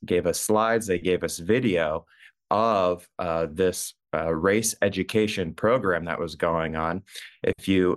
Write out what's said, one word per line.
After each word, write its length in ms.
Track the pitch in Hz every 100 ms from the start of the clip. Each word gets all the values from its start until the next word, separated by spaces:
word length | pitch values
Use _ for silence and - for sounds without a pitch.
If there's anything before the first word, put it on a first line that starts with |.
| 110
gave 200 | 87 85
us 160 | -
slides, 460 | - 107 113 117 101
they 120 | 90
gave 240 | 87 90
us 140 | 85 -
video 680 | 85 120 127 87 78 80 - _ - _ -
of, 580 | 101 113 104 90 87 - -
uh, 280 | 87 82 82
this, 420 | 78 92 - - - -
uh, 200 | 78 82
race 400 | 80 95 107 117 -
education 720 | 101 95 90 110 107 - 85
program 520 | - 107 127 101 85 85
that 120 | 65
was 180 | 80 82
going 420 | 87 82 80 80
on. 260 | 82 90 - - - -
If 240 | - - -
you 260 | 92 90